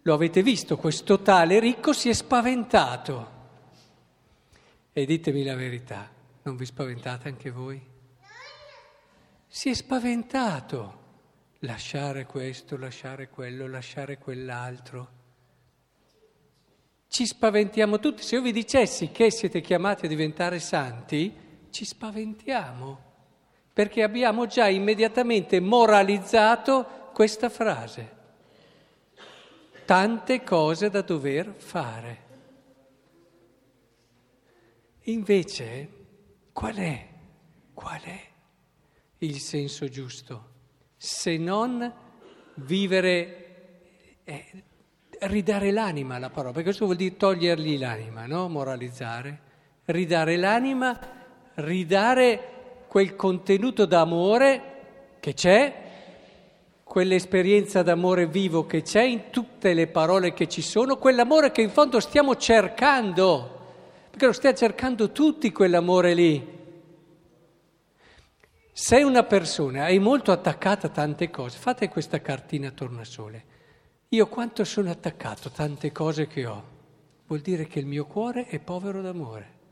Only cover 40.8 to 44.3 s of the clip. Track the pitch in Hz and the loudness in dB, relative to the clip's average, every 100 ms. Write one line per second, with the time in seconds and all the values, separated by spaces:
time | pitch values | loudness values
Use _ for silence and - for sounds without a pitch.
40.8 | _ _ - - - 165 165 202 240 247 | _ _ -12 -6 -4 -2 -2 -2 -2 -4
41.8 | 240 - - _ - - _ - 131 185 | -8 -10 -20 _ -20 -20 _ -18 -4 -2
42.8 | 196 190 185 180 175 - - - - _ | 2 2 2 2 -2 -12 -20 -20 -20 _
43.8 | _ _ _ _ - | _ _ _ _ -16